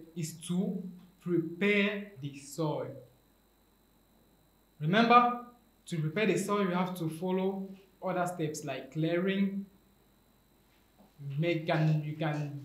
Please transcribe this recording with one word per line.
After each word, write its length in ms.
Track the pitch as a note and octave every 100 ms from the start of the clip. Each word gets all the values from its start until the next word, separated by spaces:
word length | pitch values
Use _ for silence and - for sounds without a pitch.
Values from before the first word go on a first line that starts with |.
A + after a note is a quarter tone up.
| - -
is 180 | D3+ - -
to 360 | F3+ A3 G3+ - - - _
prepare 880 | F3 E3 D#3+ - G3+ G#3 G3+ G#3 - -
the 160 | C#3 -
soil. 540 | - - D3+ C#3 - - - _ _ _ _ _ _ _ _ _ _ _ _ _ _ _ _ -
Remember, 680 | D3+ G#3 A#3 A#3+ A#3+ A#3+ - - _ _ -
to 120 | E3
prepare 280 | D#3 G#3 G3+
the 100 | -
soil, 260 | G3+ G#3
you 120 | F#3 F3+
have 200 | F#3 F3
to 100 | D#3+
follow 600 | - F#3 F#3 F#3+ G3 F#3+ - - -
other 220 | F#3 F3+ F3
steps 360 | - D3 -
like 280 | C#3+ C3 -
clearing. 720 | D#3 E3 F3 F#3+ G3 G3 G3 - - _ _ _ _ _ _ _ _ _ _ _ _ - - C#3 C#3
Make, 300 | E3+ E3 F3
can, 340 | D#3+ D#3 D#3
you 120 | D3+ D3+
can 460 | D#3 D3 C#3+ -